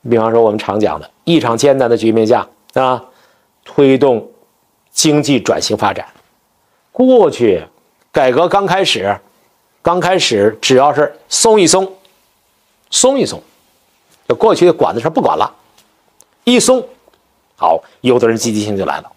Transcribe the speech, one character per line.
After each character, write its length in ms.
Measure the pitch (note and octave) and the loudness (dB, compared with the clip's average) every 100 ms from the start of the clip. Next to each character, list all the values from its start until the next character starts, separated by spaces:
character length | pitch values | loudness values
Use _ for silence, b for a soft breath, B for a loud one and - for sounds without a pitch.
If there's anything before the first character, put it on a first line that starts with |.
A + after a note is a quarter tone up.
| A#2 | -2
比 100 | A#2 | -2
方 120 | A2 | 2
说 120 | A#2 | 2
我 80 | A2+ | 2
们 80 | G#2+ | 0
常 200 | - G#2 | -4 -2
讲 220 | G2+ D#2 | -4 -4
的 100 | - _ | -14 _
一 160 | - E3 | -2 0
场 160 | B2+ A2+ | 0 0
艰 220 | C#3 C3+ | 0 2
难 100 | A#2+ | 0
的 80 | A#2 | 0
局 160 | A2+ | 0
面 140 | A2+ A2 | 0 0
下 200 | A2+ - _ _ | 0 -2 _ _
啊， 280 | C3 C3 B2 b b b b b _ | -2 -2 -4 b b b b b _
推 320 | - - C#3 C3 | -8 0 2 4
动 320 | C3+ A#2 - _ _ _ _ _ _ | 2 0 -6 _ _ _ _ _ _
经 300 | - D#3 D3 | -4 0 0
济 180 | C#3 C3 | 0 -2
转 200 | - E2 | -2 -4
型 140 | - | -4
发 200 | G#2+ G#2 | -4 -4
展。 120 | F#2 - _ _ _ _ _ _ _ _ | -6 -14 _ _ _ _ _ _ _ _
过 380 | - B3+ B3 E3+ | -2 2 4 2
去 340 | - A2+ F2 D#2+ _ _ _ _ | 0 0 -2 -6 _ _ _ _
改 180 | E3 C3 | 0 0
革 160 | B2 F3 | 0 0
刚 200 | G3 G3 | 0 0
开 180 | F#3 | -2
始， 320 | F#3+ G#2 F#2+ G2+ _ _ _ _ _ _ | -2 -2 -4 -6 _ _ _ _ _ _
刚 180 | - F3+ | -2 0
开 200 | F3 F#3 | 0 0
始 400 | - G#2+ G#2 A2 | 0 0 0 -2
只 160 | - B2+ | 0 2
要 160 | C#3+ | 2
是 180 | C#3 C#3+ - _ | 0 -4 -4 _
松 280 | - A3+ A3 | -2 2 2
一 80 | E3 | 2
松， 240 | F#3 F#3+ - _ _ _ _ _ _ _ _ _ | 0 -2 -12 _ _ _ _ _ _ _ _ _
松 280 | - B3+ C#4 | 0 0 0
一 60 | |
松， 180 | E3+ - _ _ _ _ _ _ _ _ - | -4 -6 _ _ _ _ _ _ _ _ -6
就 60 | |
过 200 | A#2+ A3 | 0 2
去 160 | F3 F3 | 4 2
管 240 | D#3+ G2+ | 2 -2
的 60 | G#2 | -2
事 80 | A2+ | -4
儿 20 | |
不 120 | B3+ | -2
管 160 | - D#2 | -2 -2
了， 120 | - _ _ _ _ _ _ _ _ _ | -4 _ _ _ _ _ _ _ _ _
一 160 | - B3 | 0 2
松， 260 | - B3+ - _ _ _ _ _ _ _ | 2 0 -2 _ _ _ _ _ _ _
好， 260 | E2 E2 b b | -2 -2 b b
有 160 | B2+ B2 | 0 2
的 100 | A#2 | 2
人 80 | A2+ | 0
积 160 | A#2 | -4
极 80 | G#2+ | -4
性 160 | G#2 G2 | -4 -6
就 80 | |
来 140 | E2 D2 | -6 -8
了。 120 | - | -12